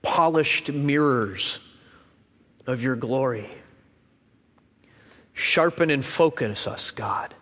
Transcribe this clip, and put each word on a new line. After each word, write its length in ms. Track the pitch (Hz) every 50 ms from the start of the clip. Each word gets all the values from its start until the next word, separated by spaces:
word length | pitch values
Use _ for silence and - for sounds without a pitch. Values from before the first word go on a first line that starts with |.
polished 680 | - - - - 165 165 160 160 151 - - - - -
mirrors 880 | 151 143 143 143 143 147 151 147 131 120 110 98 95 92 - - - - - - - - _ - - - _ _ _ _ _ _ _ _ _ _ _ _ _
of 160 | - 127 120
your 140 | 117 131 131
glory? 540 | 113 120 117 123 135 135 131 120 110 104 - - - - - _ _ _ _ _ _ _ _ _ _ _ _ _ _ _ _ _ _ _ _ _ _ _ _ _ _ _ - - - _ _ _
Sharpen 560 | - - - - 175 160 175 170 - 170 160
and 160 | 147 139 127
focus 600 | - - - 170 160 160 - 131 110 104 - -
us, 260 | - 92 - - -
God. 440 | - - 110 104 101 92 - - - -